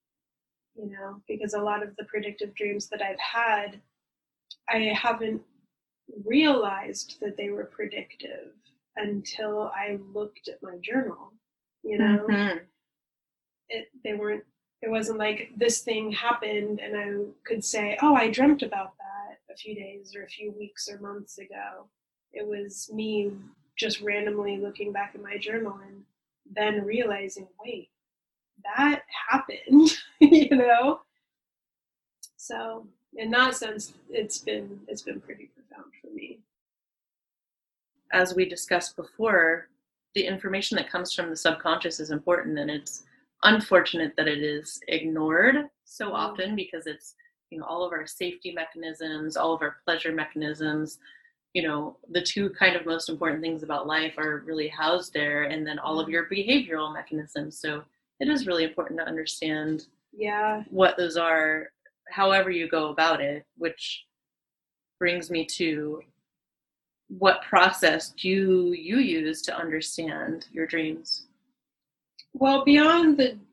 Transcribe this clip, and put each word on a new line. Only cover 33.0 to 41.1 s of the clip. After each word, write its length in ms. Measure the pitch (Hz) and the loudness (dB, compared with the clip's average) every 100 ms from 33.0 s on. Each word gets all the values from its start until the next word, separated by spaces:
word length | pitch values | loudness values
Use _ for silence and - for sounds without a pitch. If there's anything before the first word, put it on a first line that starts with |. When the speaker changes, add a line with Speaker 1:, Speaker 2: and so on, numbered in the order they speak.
| _ | _
Speaker 1:
in 160 | - 220 | -8 2
that 220 | 240 254 240 | 6 6 4
sense, 380 | 220 214 - - - | -6 -8 -12 -16 -8
it's 300 | 233 208 - | -4 -4 -4
been, 400 | 214 214 202 202 - | -4 -4 -6 -14 -12
it's 160 | 214 | -12
been 180 | - - | -10 -12
pretty 300 | - - - | -12 -18 -18
profound 380 | _ _ - - - | _ _ -20 -20 -20
for 80 | - | -16
me. 260 | 320 - - _ _ _ _ _ _ _ _ _ _ _ _ _ _ _ _ - | -16 -14 -18 _ _ _ _ _ _ _ _ _ _ _ _ _ _ _ _ -2
Speaker 2:
As 220 | 185 180 185 | 2 2 2
we 100 | 185 | 0
discussed 500 | 175 - 175 - - | -2 0 0 -2 -10
before, 720 | 165 - 220 185 160 170 - _ _ _ _ 208 | -12 -2 4 6 6 2 -4 _ _ _ _ -2
the 100 | 180 | -2
information 500 | 190 196 190 - 214 | -2 -4 -4 -2 -2
that 120 | - | -2
comes 240 | 180 180 | -6 -6